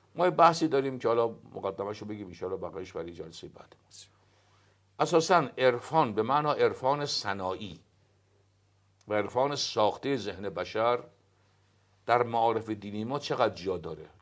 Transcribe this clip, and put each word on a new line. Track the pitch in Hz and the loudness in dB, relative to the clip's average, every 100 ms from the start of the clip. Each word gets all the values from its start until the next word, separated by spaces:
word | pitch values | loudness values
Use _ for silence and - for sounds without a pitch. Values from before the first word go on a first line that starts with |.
| _ - | _ 0
ما | 180 | 2
یه | |
بحثی | 156 170 165 160 | 6 6 6 2
داریم | 135 135 131 | 2 0 0
که | 117 | 2
حالا | 117 117 | 2 2
مقدمه‌شو | 107 113 104 98 95 98 107 107 | -2 -14 -8 -6 -4 -6 -8 -10
بگیم، | 107 98 | -10 -12
ان | |
شاءالله | 87 92 95 | -10 -8 -6
بقیه‌اش | 87 87 92 | -8 -10 -10
برای | 90 82 | -10 -10
جلسهٔ | 85 82 82 - | -12 -14 -14 -18
بعد. | - - - _ - - _ _ _ _ _ _ _ _ - | -18 -20 -20 _ -20 -20 _ _ _ _ _ _ _ _ -4
اساساً | 151 165 160 180 131 - | 2 4 6 4 4 2
عرفان | 127 120 - 160 131 | 4 4 2 2 2
به | 104 | 2
معنی | 110 143 151 | 2 2 2
عرفان | 120 120 98 127 147 143 | 2 2 2 0 0 -2
صناعی | - 104 98 92 92 101 80 _ _ _ _ _ _ _ _ _ _ _ _ - | -4 -4 -4 -4 -4 -8 -14 _ _ _ _ _ _ _ _ _ _ _ _ -4
و | |
عرفان | 107 101 117 135 113 | -2 0 0 0 -2
ساختهٔ | - 113 107 - 139 135 | -4 2 2 0 -2 -4
ذهن | 101 90 101 | -4 -8 -6
بشر | 85 90 110 113 120 - _ _ _ _ _ _ _ _ _ - | -6 -4 0 0 0 -4 _ _ _ _ _ _ _ _ _ 2
در | 120 | 2
معارف | 120 117 113 110 107 | 2 2 2 0 -2
دینی | 107 101 104 | -8 -8 -6
ما | 110 143 | -6 -6
چقدر | - 135 113 87 | -4 0 0 0
جا | 90 90 | -4 -6
داره؟ | 85 80 - _ | -6 -12 -16 _